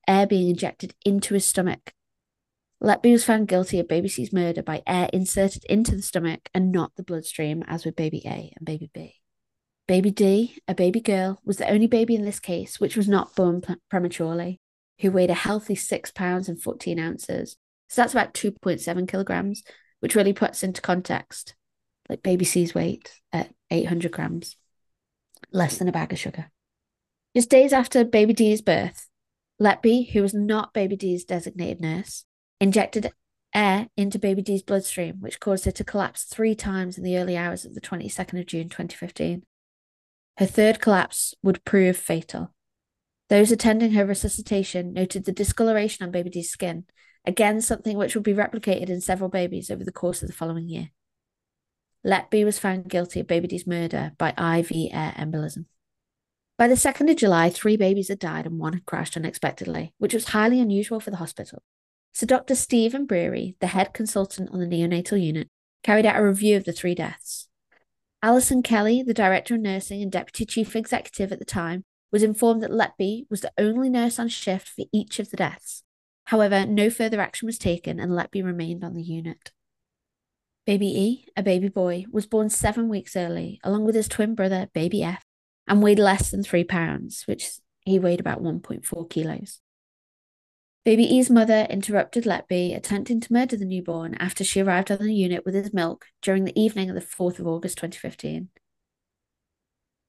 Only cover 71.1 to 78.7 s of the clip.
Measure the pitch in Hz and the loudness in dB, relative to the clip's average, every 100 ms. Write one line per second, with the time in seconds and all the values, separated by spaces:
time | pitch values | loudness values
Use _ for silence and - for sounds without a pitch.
71.1 | - 196 - - 190 165 180 - _ - | -6 -6 -6 -6 -6 -4 -6 -10 _ -2
72.1 | 208 220 214 233 226 - 226 - - 196 | 2 2 4 2 2 0 0 0 0 -4
73.1 | 226 - 208 - - 208 240 262 247 233 | -4 -8 -8 -6 -2 0 2 0 2 0
74.1 | 233 233 - - 190 - - - 214 - | -2 -6 -4 -4 -4 -6 -12 -2 -2 -2
75.1 | - 226 196 151 - - - _ _ _ | -8 -8 -4 -4 -4 -16 -18 _ _ _
76.1 | _ - 220 202 196 196 208 214 226 220 | _ 0 4 4 4 2 2 2 2 -2
77.1 | 214 - - 226 233 185 175 170 165 180 | 0 -2 -4 -8 -4 -2 -2 -4 -6 -2
78.1 | 175 - 196 185 175 165 | -2 -2 -4 -4 -6 -6